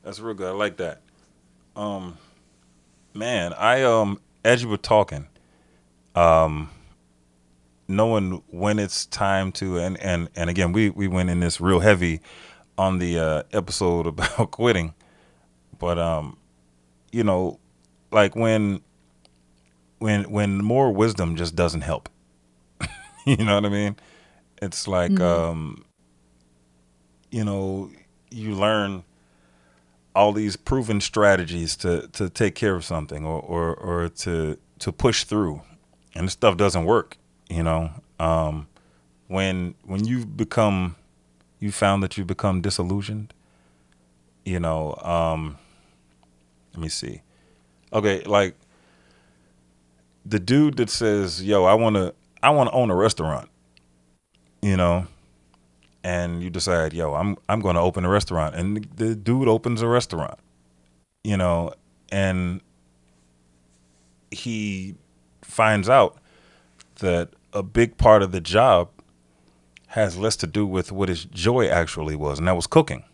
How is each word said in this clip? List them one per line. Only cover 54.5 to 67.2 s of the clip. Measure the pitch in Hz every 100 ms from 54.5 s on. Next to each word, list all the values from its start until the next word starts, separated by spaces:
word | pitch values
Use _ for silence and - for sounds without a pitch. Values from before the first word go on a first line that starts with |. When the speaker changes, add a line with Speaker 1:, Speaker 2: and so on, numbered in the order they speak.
| _
Speaker 1:
you | 101 95
know, | 87 87 90 - _ _ _ _ _ _ _ _
and | 92 87 87 85
you | 90
decide, | 87 95 87 78
"Yo, | 82 78
I'm, | 71 98 98 -
I'm | 107
gonna | 101 85
open | 90 92 90
a |
restaurant," | 104 - 85 78
and | 80 92 104 107 -
the | 113
dude | 110 101 127 131
opens | 113 117 113
a | 117
restaurant, | 123 - 82 65 - _ _ _ _ _ _ _ _
you | 110 98
know, | 90 85 85 - _ _ _
and | 98 95 92 87 90 _ _ _ _ _ _ _ _ _ _ _ _ _ _ _ _ _
he | - 120 110 104 95 95 - _ _ _ _
finds | - - 110 104 95
out | 135 95 - _ _ _ _ _ _ _ -
that | 95 85